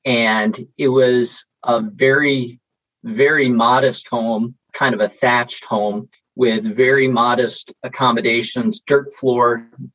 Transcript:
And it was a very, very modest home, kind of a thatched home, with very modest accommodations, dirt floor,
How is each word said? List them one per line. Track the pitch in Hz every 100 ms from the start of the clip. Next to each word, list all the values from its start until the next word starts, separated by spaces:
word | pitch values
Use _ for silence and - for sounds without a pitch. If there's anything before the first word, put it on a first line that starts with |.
| 135
And | 120 113 110 107 110 113 -
it | 139
was | 131 127 123 117 - - _
a | - 113
very, | 110 98 135 143 143 135 120 123 _ _ _ _
very | 117 110 143 143 131
modest | 117 113 - 131 - -
home, | 123 113 110 120 - _
kind | - 127 127
of |
a | 104
thatched | - 123 120 123 - -
home, | 110 104 104 - _ _ -
with | 123 110
very | 110 107 131 135 131
modest | 120 120 123 117 - - -
accommodations, | 127 - 127 117 117 117 117 127 113 -
dirt | - 139 139
floor, | - 131 123 120 117 117 - 131